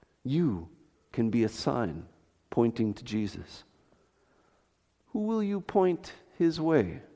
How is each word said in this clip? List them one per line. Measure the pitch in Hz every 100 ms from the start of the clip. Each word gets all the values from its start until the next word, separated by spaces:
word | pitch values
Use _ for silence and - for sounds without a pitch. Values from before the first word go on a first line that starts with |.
| _ _
You | 127 151 165 92 85 - _ _ _
can | - 113
be | 117
a | 107
sign | - - 127 104 78 82 _ _ _ _
pointing | - 117 117 110
to | 101
Jesus. | 123 107 104 95 87 - - _ _ _ _ _ _ _ _ _ _ _ _ _ _
Who | 220
will | 214 226
you | 202 202
point | 190 202 185 170 - - - -
his | 165 160
way | 160 156 90 69 -